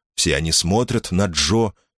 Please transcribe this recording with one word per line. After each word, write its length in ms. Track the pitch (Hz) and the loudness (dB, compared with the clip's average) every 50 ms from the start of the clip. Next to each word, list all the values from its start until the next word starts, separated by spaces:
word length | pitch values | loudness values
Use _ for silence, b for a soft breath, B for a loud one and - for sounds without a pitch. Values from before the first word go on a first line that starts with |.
| _ _ _ | _ _ _
Все 220 | - - 87 71 | -2 0 0 0
они 160 | 69 80 80 | 0 0 0
смотрят 580 | 78 - - 82 98 113 123 - - 117 - - | 0 0 0 2 0 0 0 0 -2 -4 -2 -2
на 160 | 90 90 101 | 0 0 0
Джо, 460 | 95 82 78 73 76 101 113 117 104 - _ _ _ _ | 0 0 -2 0 0 2 2 2 0 -4 _ _ _ _